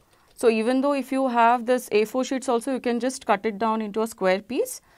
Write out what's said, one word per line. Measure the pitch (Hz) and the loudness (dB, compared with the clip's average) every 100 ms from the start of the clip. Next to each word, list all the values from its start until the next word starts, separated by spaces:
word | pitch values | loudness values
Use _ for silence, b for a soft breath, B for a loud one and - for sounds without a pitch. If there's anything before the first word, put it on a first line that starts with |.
| b b b | b b b
So | - 233 | 0 2
even | 220 220 262 | 2 2 0
though | 285 | 0
if | 277 262 | 0 -2
you | 262 269 | -2 0
have | 240 233 240 226 | 4 4 4 0
this | 254 - | -2 2
A | 208 214 | 0 2
four | 254 | -2
sheets | 254 262 262 | -2 -4 -2
also, | 233 269 | -2 -2
you | 254 | -2
can | 247 240 | -2 -2
just | 254 254 - | -2 -4 -2
cut | 208 226 | 0 -2
it | 202 | -2
down | 220 220 | -2 -2
into | 214 214 | -4 -4
a | 226 | -4
square | - 190 190 | 0 0 0
piece, | - 269 508 - b | -2 -4 -4 -8 b